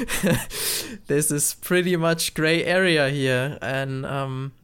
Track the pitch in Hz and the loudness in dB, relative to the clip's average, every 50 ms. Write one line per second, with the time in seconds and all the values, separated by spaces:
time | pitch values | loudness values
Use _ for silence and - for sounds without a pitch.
0 | 247 - - - 185 127 - 120 - - - - - - - - - 277 233 - | -4 -4 -2 0 2 2 2 2 0 -4 -8 -6 -4 -4 -4 -4 -6 -8 -12 -10
1 | - - 143 147 151 - 147 147 - - - - - - 180 180 175 185 180 165 | -4 -2 0 0 2 0 0 0 0 -2 -2 -4 -2 0 2 2 2 2 2 2
2 | 165 165 165 165 - - - - 156 156 165 170 - - 175 185 190 180 165 151 | 2 2 2 0 -2 -2 -2 0 2 2 2 2 2 2 2 2 4 4 4 4
3 | 139 135 143 143 135 131 127 123 131 147 147 - - 117 135 135 135 135 131 135 | 2 2 2 2 2 2 2 2 0 -2 -4 -6 -6 -4 -2 -2 -4 -4 -4 -6
4 | 135 139 139 139 135 135 131 131 135 135 - - | -4 -4 -4 -4 -4 -4 -6 -6 -8 -8 -10 -8